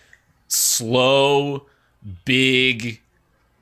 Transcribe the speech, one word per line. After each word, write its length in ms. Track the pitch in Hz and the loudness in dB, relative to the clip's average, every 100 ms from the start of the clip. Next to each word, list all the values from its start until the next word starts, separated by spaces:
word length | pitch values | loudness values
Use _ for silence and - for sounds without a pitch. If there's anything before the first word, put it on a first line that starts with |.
| _ _ _ _ - | _ _ _ _ -8
slow, 1160 | - - - 113 123 127 139 139 143 143 139 - _ _ _ 104 90 | -4 -2 -2 -2 0 2 4 4 2 0 -6 -12 _ _ _ -20 -10
big, 760 | - 127 131 127 131 117 117 107 _ _ _ _ _ _ | -2 0 2 2 0 -2 -8 -12 _ _ _ _ _ _